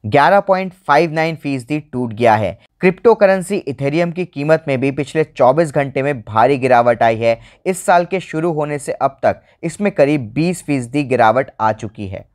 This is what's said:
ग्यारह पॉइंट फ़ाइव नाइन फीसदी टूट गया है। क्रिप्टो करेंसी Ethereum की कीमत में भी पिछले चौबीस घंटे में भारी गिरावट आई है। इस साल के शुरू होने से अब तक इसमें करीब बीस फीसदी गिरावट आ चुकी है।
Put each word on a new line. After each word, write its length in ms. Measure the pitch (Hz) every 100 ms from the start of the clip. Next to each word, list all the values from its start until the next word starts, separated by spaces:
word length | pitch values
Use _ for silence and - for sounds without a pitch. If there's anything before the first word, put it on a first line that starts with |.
ग्यारह 360 | - 147 151 202
पॉइंट 340 | 196 185 190 - -
फ़ाइव 240 | 147 170
नाइन 240 | 160 160 156
फीसदी 440 | 143 135 120 151
टूट 340 | 151 127 120
गया 220 | 107 117 110
है। 220 | 98 98 _ _
क्रिप्टो 340 | 185 175 240
करेंसी 500 | 220 196 190 170 196 -
Ethereum 440 | 120 139 156 175
की 120 | 165 175
कीमत 400 | 139 147 160 147
में 120 | 131
भी 100 | 135
पिछले 320 | 139 139 156
चौबीस 500 | 151 - 127 147 165
घंटे 300 | 151 139 135
में 160 | 135 131
भारी 360 | 104 107 120 139
गिरावट 460 | 127 120 120 117
आई 140 | 113 110
है। 220 | 117 117 - _ -
इस 200 | 185 -
साल 200 | 175 175
के 140 | 185
शुरू 320 | - 160 175
होने 260 | 151 147 147
से 120 | -
अब 280 | - 135 -
तक 180 | 113 95 _ _
इसमें 280 | 165 - 202
करीब 400 | 196 143 151 110
बीस 300 | 127 170 180
फीसदी 400 | - 143 120 143
गिरावट 480 | 135 123 110 117 143 -
आ 100 | 110
चुकी 360 | 107 107 - 98
है। 180 | 95 -